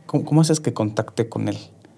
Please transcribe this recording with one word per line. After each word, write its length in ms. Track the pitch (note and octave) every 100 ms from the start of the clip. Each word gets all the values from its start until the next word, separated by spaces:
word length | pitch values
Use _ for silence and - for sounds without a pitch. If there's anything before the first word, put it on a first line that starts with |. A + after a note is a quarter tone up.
| -
cómo, 180 | D3+
cómo 160 | - D3+
haces 200 | D#3+ D#3
que 100 | -
contacte 560 | - G#2+ A2 G#2+ - A2+
con 220 | A2+ G#2+
él? 80 | G2+ - - -